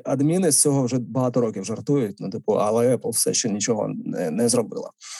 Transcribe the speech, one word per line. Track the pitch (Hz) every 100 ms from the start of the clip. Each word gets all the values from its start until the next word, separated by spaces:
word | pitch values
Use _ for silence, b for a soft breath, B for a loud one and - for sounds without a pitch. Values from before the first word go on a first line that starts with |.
адміни | - 135 147 180 175
з | -
цього | 151 135
вже | 123 127
багато | 110 127 127 127
років | 113 101
жартують, | 98 104 107 143 104 -
ну, | 95
типу, | 104 -
але | 104 104 113 123 120
Apple | 120
все | 117 -
ще | 117 113
нічого | 101 110 107 104
не, | - - - 85
не | 92 120
зробила. | 123 107 - - - B